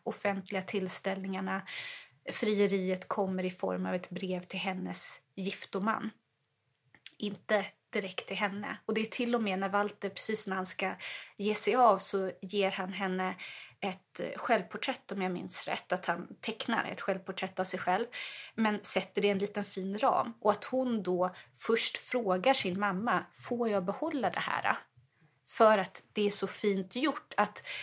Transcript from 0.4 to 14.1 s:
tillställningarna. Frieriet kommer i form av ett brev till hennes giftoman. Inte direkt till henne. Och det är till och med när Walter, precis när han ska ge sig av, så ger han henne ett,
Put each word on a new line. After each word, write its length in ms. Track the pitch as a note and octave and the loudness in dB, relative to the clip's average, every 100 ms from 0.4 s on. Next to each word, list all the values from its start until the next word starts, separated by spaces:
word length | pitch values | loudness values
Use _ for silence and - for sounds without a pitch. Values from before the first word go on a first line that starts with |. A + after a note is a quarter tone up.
| F#3+ G3 | -4 -6
tillställningarna. 1000 | F#3 G3+ F#3 - G3 G3 F#3+ F#3+ F#3+ F#3+ - - - - - _ - | -2 -2 -2 -2 -2 -4 -4 -4 -2 -4 -6 -10 -10 -12 -18 _ -8
Frieriet 760 | - G#3+ G#3 G3+ F#3+ F#3 F#3 - | -2 2 4 4 4 2 0 -2
kommer 360 | - F#3+ F#3 | -2 0 0
i 80 | F#3 | -2
form 340 | F3+ F#3+ F#3 F#3 | -2 -2 0 -2
av 80 | |
ett 160 | F#3 - | -2 -4
brev 320 | F3+ F#3 F3+ | -6 -4 -4
till 180 | - F#3 | -4 -4
hennes 600 | F#3 F#3 F#3 F3+ - - - - | -4 -4 -4 -2 -4 -6 -10 -6
giftoman. 760 | F#3 - - F#3 G#3+ - A3 - _ _ _ _ _ _ _ - - - | -4 -6 -6 -2 0 0 -4 -8 _ _ _ _ _ _ _ -10 -10 -6
Inte 480 | G#3 - - G#3+ F#3+ - _ | -6 -6 2 2 2 -8 _
direkt 380 | G#3 F#3+ - - | -4 -2 -6 -8
till 100 | F#3 | -2
henne. 400 | G3+ G3+ F#3+ G#3+ - | -2 -2 -8 -8 -2
Och 80 | |
det 80 | G#3+ | 0
är 40 | A3 | 0
till 300 | - A#3+ A#3 | 0 0 2
och 80 | |
med 160 | G#3+ F#3+ | 2 0
när 100 | G3 | 2
Walter, 400 | G3+ G3+ - F#3+ | 2 2 -2 -6
precis 380 | - - G#3+ G3 | -4 -2 -2 0
när 80 | F#3+ | -2
han 100 | F#3 | -2
ska 260 | - F#3+ G3 - - - - | -2 -2 -2 -8 -12 -12 -2
ge 180 | G#3 G#3 | 0 2
sig 200 | - B3 | 4 8
av, 220 | A#3+ F#3+ | 8 8
så 320 | - G3 F#3+ - | 4 0 0 -4
ger 300 | F#3 G3+ F#3+ | -4 2 2
han 220 | G3 F#3 | 2 -4
henne 420 | F#3 F#3+ F#3 F#3 F#3+ - - - - | -2 0 0 -2 -4 -10 -14 -18 -6
ett, 400 | G3 F3+ _ | -4 -4 _